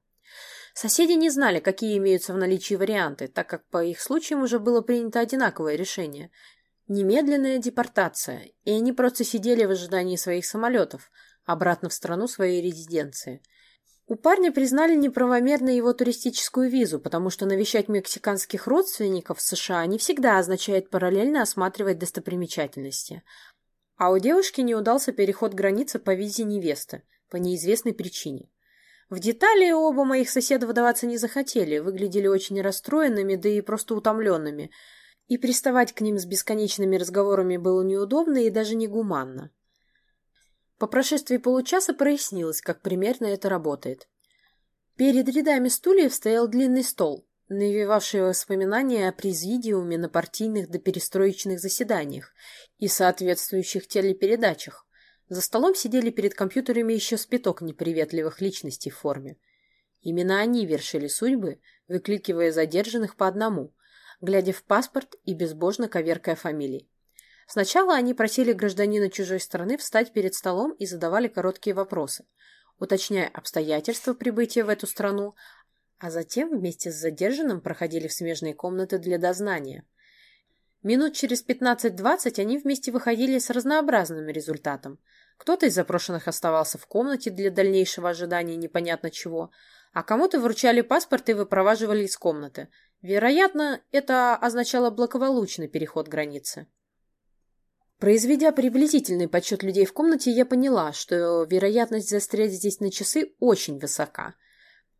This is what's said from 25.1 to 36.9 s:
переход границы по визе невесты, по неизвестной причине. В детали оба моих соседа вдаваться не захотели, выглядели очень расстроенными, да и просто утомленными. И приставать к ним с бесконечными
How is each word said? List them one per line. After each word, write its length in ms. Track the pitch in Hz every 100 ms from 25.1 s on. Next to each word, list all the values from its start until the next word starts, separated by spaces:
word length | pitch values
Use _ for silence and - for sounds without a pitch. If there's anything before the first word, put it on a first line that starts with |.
переход 420 | - 196 196 220
границы 460 | 196 196 202 262 -
по 160 | -
визе 300 | 185 208 202
невесты, 580 | 214 208 170 143 - - - _ _
по 80 | 180
неизвестной 560 | 180 180 170 226 240
причине. 580 | 196 180 - 151 135 - _ _ _ _ _ -
В 80 | 185
детали 540 | 196 226 403 427 359
оба 320 | 320 311 269
моих 260 | 269 262 247
соседа 380 | 262 247 277 233
вдаваться 360 | 233 240 233
не 120 | 240 233
захотели, 600 | 226 277 269 240 165 151
выглядели 500 | 170 190 202 196 196
очень 320 | 190 190 196
расстроенными, 760 | 196 190 - 302 294 208 196
да 140 | 185 208
и 120 | 208
просто 360 | 202 214 - 214
утомленными. 760 | 220 220 214 165 151 147 151 - - - _ _ -
И 100 | 247
приставать 560 | 254 247 277 254 240
к 80 | -
ним 160 | 214 208
с 100 | 175
бесконечными 680 | 190 - 214 214 - 190